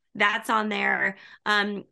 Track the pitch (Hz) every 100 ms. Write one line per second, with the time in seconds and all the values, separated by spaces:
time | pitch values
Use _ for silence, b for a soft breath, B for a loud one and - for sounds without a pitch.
0 | _ 214 208 220 220 226 214 202 - -
1 | 202 196 B B - 208 202 202 -